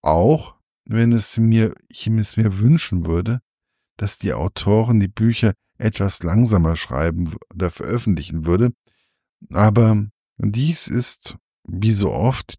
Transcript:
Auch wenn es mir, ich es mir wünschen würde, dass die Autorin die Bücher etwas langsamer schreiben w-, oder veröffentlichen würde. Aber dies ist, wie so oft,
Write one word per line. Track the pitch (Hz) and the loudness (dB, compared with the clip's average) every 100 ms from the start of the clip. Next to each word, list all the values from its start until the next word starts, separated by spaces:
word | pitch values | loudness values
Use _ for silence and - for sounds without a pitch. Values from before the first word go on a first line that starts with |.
Auch | - 78 104 160 - _ _ _ - | 0 2 4 2 -2 _ _ _ -4
wenn | 113 117 | 0 2
es | 117 107 - | 2 0 0
mir, | 113 113 110 - _ | 2 4 2 -2 _
ich | - - | -10 -4
es | 110 104 - | -2 -2 0
mir | 110 95 | 0 2
wünschen | 113 160 - 92 82 | 4 4 2 -4 -2
würde, | 82 90 120 _ _ _ _ _ - | -2 -2 -6 _ _ _ _ _ -8
dass | 101 - | -8 -4
die | - | -4
Autorin | 57 85 - - 107 113 110 | -4 -4 -4 0 2 4 2
die | 98 | 2
Bücher | - 113 113 - 101 _ _ | 0 0 2 0 -2 _ _
etwas | 110 - 98 - | -4 -2 -4 -4
langsamer | 85 98 120 104 80 | 0 2 4 4 2
schreiben | 82 - 64 82 82 85 | -2 -4 -4 -2 -2 -6
w-, | - - | -8 -16
oder | 87 87 | -6 -6
veröffentlichen | - 62 120 110 82 71 82 | -6 -6 -4 -2 -2 -2 -6
würde. | 78 92 120 - _ _ _ _ _ _ - | -2 2 0 -2 _ _ _ _ _ _ -8
Aber | - 110 110 113 107 104 _ _ _ | 2 4 4 4 4 -2 _ _ _
dies | 107 107 147 156 - | -4 -2 -2 -2 -2
ist, | 123 120 - - - _ _ | -2 -4 -6 -10 -16 _ _
wie | - 90 107 | -12 -2 0
so | 104 98 | 2 0
oft, | - 117 131 - | 0 0 -2 -8